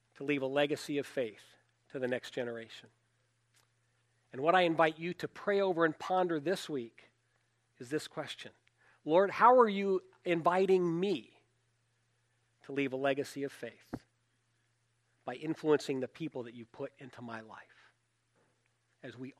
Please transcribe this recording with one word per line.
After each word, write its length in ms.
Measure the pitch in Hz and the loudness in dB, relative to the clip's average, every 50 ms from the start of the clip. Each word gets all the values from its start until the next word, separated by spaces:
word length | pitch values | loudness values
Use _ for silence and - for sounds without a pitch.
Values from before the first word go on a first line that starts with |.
| _ _ _ | _ _ _
to 80 | - 143 | -6 -2
leave 200 | 139 147 139 131 | -2 0 0 0
a 40 | 131 | 0
legacy 500 | 135 143 147 143 151 - - - 147 143 | 0 0 0 0 0 -4 -6 -4 -4 -4
of 80 | 131 | -4
faith 380 | - - - 127 110 101 - - - - _ _ _ _ _ _ _ | -4 -4 -4 -4 -4 -6 -12 -20 -20 -20 _ _ _ _ _ _ _
to 80 | - 143 | -8 -6
the 80 | 127 123 | -4 -2
next 240 | 127 123 - - | -2 -4 -6 -6
generation. 560 | - 143 123 120 117 117 113 113 - - - 113 _ _ _ _ _ _ _ _ _ _ _ _ _ _ _ _ _ _ _ _ _ _ _ _ _ _ _ _ | -8 -6 -6 -6 -8 -10 -12 -16 -18 -20 -20 -20 _ _ _ _ _ _ _ _ _ _ _ _ _ _ _ _ _ _ _ _ _ _ _ _ _ _ _ _
And 100 | - 123 | -10 -2
what 140 | 135 160 175 | 2 4 4
I 60 | 185 | 6
invite 360 | 180 170 165 151 165 160 160 156 | 4 4 4 4 4 4 2 -2
you 160 | 165 175 175 | -6 -8 -6
to 120 | - - 147 | -6 -8 -10
pray 340 | - - - - 202 196 | -10 -8 -4 0 0 2
over 240 | 196 190 180 160 165 | 2 2 2 2 2
and 120 | 160 151 - | 2 0 -2
ponder 420 | - - 185 185 185 180 170 156 | -4 -2 0 2 2 2 0 -2
this 300 | 139 160 196 175 - - | -2 -2 -4 -4 -4 -6
week 400 | 156 135 117 113 - - - - _ _ _ _ _ _ _ _ _ _ _ _ _ - | -6 -6 -8 -10 -14 -20 -20 -20 _ _ _ _ _ _ _ _ _ _ _ _ _ -18
is 100 | 131 120 | -8 -6
this 180 | 147 151 147 - | -6 -6 -6 -6
question. 440 | - 165 147 123 - - - 104 - _ _ _ _ _ _ _ _ _ - | -10 -10 -10 -10 -12 -14 -16 -18 -20 _ _ _ _ _ _ _ _ _ -2
Lord, 260 | 151 156 175 196 190 | 2 4 4 4 4
how 300 | 180 - 202 233 254 254 | 4 6 8 8 10 10
are 100 | 240 220 | 8 6
you 320 | 196 196 202 196 190 185 - - - _ - | 4 2 0 0 0 0 -2 -6 -14 _ -2
inviting 760 | 185 175 170 147 175 175 185 190 185 190 185 180 170 165 170 | -2 0 2 2 2 4 4 4 4 4 4 4 2 0 0
me 320 | 180 208 190 123 110 - _ _ _ _ _ _ _ _ _ _ _ _ _ _ _ _ _ _ _ _ _ _ _ _ _ _ - | 0 -2 -2 -4 -6 -10 _ _ _ _ _ _ _ _ _ _ _ _ _ _ _ _ _ _ _ _ _ _ _ _ _ _ -16
to 60 | - | -8
leave 220 | 139 135 139 135 123 | -6 -4 -4 -4 -4
a 40 | 131 | -2
legacy 460 | 135 139 139 139 135 - - 143 139 | -2 -2 0 -2 -4 -8 -8 -10 -10
of 80 | 139 | -10
faith 420 | - - - 117 - - - _ - - - _ _ _ _ _ _ _ _ _ _ _ _ _ _ _ _ _ _ _ _ _ _ _ _ | -10 -12 -14 -16 -16 -18 -16 _ -14 -14 -14 _ _ _ _ _ _ _ _ _ _ _ _ _ _ _ _ _ _ _ _ _ _ _ _
by 80 | - 123 | -12 -10
influencing 680 | 127 156 156 160 - - 156 151 143 - - 143 131 | -8 -8 -10 -8 -4 0 2 2 2 0 -2 -6 -4
the 80 | 123 120 | -6 -8
people 360 | - - 160 156 - 143 117 | -8 -10 -10 -10 -8 -10 -12
that 100 | 120 113 | -12 -14
you 120 | 123 113 | -18 -18
put 280 | - - - 139 135 - - | -18 -14 -12 -12 -12 -14 -16
into 220 | 143 127 - - | -20 -20 -18 -16
my 200 | 123 117 113 113 | -14 -14 -14 -14
life? 180 | 110 110 104 101 - - _ - - _ _ _ _ _ _ _ _ _ _ _ _ _ _ _ _ _ _ _ _ _ _ _ - | -14 -16 -18 -20 -20 -20 _ -20 -20 _ _ _ _ _ _ _ _ _ _ _ _ _ _ _ _ _ _ _ _ _ _ _ -18
As 140 | 131 113 123 | -18 -14 -14
we 160 | 131 127 - _ | -14 -14 -12 _